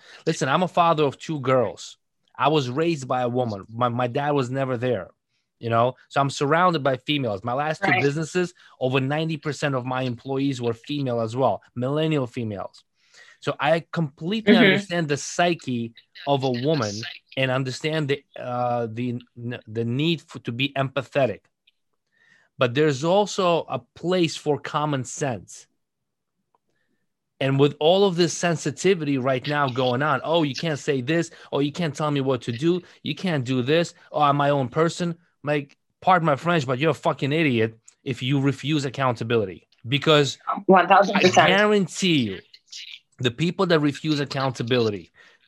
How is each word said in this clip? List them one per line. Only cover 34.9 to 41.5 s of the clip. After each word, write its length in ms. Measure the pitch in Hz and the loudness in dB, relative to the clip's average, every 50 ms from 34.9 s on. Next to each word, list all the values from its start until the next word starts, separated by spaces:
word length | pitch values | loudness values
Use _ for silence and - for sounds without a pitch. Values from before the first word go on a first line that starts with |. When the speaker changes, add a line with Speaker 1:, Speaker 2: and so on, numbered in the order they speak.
| 160 - 175 170 165 - _ _ _ _ - | 0 -2 -4 -6 -6 -8 _ _ _ _ -4
Speaker 1:
Like, 340 | 147 147 151 143 143 _ _ _ _ _ _ | -4 -2 -2 -4 -6 _ _ _ _ _ _
pardon 240 | - - 185 180 160 | 2 4 4 4 4
my 100 | 160 143 | 2 2
French, 300 | 127 - 165 175 170 131 | 2 2 0 2 2 0
but 140 | 120 131 123 | 0 -2 0
you're 120 | 147 160 | 2 0
a 20 | 139 | 0
fucking 380 | - - 135 123 - 147 135 | 0 -2 -2 -2 0 -2 -2
idiot 460 | 143 165 165 147 123 113 110 113 113 - _ _ _ _ _ | 0 0 2 2 2 2 2 0 -2 -8 _ _ _ _ _
if 180 | 135 139 - | -8 -6 -4
you 180 | 131 127 143 139 | -2 0 0 2
refuse 460 | 135 139 131 - - 135 156 147 135 | 2 2 0 0 -2 -2 -2 0 -2
accountability. 840 | 139 110 - 135 127 120 - 123 117 120 113 104 92 87 - - _ _ _ - 113 | -2 -4 -2 0 0 0 -2 -2 0 0 0 0 -2 -6 -12 -18 _ _ _ -4 -2
Because 500 | 127 139 - 160 156 147 143 123 - - - - | -2 2 4 6 6 6 6 2 -2 -6 -8 -6
I 140 | - - - | -6 -2 4
Speaker 2:
One 220 | - 190 185 170 170 | 6 6 6 6 6
thousand 320 | 196 185 202 190 208 - | 6 6 6 4 2 2
percent. 280 | - 180 - 185 165 | 4 4 6 6 6
Speaker 1:
guarantee 720 | 165 | 6